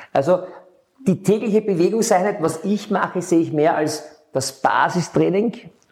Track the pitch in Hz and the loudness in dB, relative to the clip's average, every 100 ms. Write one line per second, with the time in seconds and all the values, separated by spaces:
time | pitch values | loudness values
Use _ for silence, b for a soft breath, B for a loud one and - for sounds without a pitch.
0 | B - 139 180 B B - _ _ _ | B -2 2 0 B B -20 _ _ _
1 | - 180 - 214 240 208 214 180 180 220 | -2 0 2 0 2 0 0 0 0 0
2 | 220 185 180 175 160 156 196 202 - 190 | 2 2 2 0 -2 -2 -4 -4 -2 -2
3 | 175 185 175 170 156 147 151 165 156 - | -2 -4 0 2 2 2 2 2 -2 -4
4 | - - _ 131 123 - - 107 156 185 | -12 -20 _ -6 -6 -4 -2 2 0 0
5 | 156 - 160 180 233 - - _ _ | -2 0 0 2 -2 -4 -16 _ _